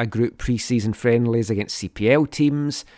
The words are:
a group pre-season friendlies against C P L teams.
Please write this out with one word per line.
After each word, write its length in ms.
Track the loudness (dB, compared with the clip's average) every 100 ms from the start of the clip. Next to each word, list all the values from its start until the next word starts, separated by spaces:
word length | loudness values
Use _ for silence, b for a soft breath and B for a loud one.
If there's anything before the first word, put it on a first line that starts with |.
a 60 | -4
group 320 | 0 -2 -2
pre-season 540 | -4 -4 0 -2 0
friendlies 580 | -2 2 2 2 0 0
against 260 | -2 -4 -8
C 120 | -10
P 220 | -2 2
L 160 | 4 2
teams. 580 | 0 0 2 -2 -4 -10